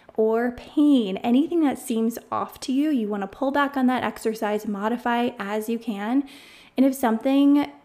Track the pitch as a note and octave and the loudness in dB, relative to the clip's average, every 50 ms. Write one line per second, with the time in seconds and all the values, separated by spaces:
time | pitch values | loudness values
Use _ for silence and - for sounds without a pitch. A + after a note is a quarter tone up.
0 | _ - - - A3 A3 A3+ A3+ A#3+ B3 A#3+ - - - - D4+ D4 D4 C#4 B3 | _ -8 -2 0 2 2 2 2 0 -2 -4 -8 -14 -4 0 2 4 6 6 4
1 | G#3+ F#3+ F#3+ - - A#3+ A#3+ C4+ E4 E4+ F4 E4 D#4 C4 - - - - A3+ A3+ | 2 0 -4 -2 0 2 2 2 2 2 0 0 2 0 0 -2 -4 -4 -2 0
2 | A3+ A#3 A#3 - - - A3 G#3 G3+ - - - - - B3+ C#4 D4 D#4 D4 A#3+ | 0 -2 -2 -6 -8 -6 -6 -4 -4 -6 -10 -10 -6 -2 -2 0 0 0 0 0
3 | G#3+ G3+ G#3 G3 G3 G3 - - B3+ C#4 C#4+ D4 C#4 C4+ C#4 C4+ B3+ B3 B3+ A#3 | -2 -2 -4 -6 -6 -8 -6 -6 -4 -2 0 0 0 0 0 2 2 2 2 0
4 | - A3 A3 - - A3+ G#3+ A3 A3 G#3 G#3 G#3+ G#3 G#3+ G3+ G3 G#3 A3 A#3+ A#3+ | -2 -4 -6 -4 -6 -6 -4 -2 -4 -2 -2 -4 -4 -6 -6 -4 -4 -4 -4 -2
5 | - B3 A#3+ A#3+ A#3+ A#3+ A#3+ - G3 G3+ G#3+ A3 G#3+ A3+ A#3 A3+ - A#3+ G3+ G3+ | -2 -2 0 0 -2 -2 -4 -6 -8 -6 -6 -6 -4 -4 -6 -4 -4 -6 -8 -6
6 | G#3 A3+ B3+ C#4+ C#4 - - - - - - - - - _ - C4 C#4 C4 - | -4 -2 -2 -2 -2 -2 -10 -20 -20 -20 -20 -20 -20 -8 _ 2 2 2 2 2
7 | B3+ A3+ A3+ A3 - C4+ C4+ C#4 C#4+ C#4+ C#4+ C#4+ C#4+ C#4+ - - | 0 0 0 0 0 2 4 4 6 6 6 4 2 0 -6 -16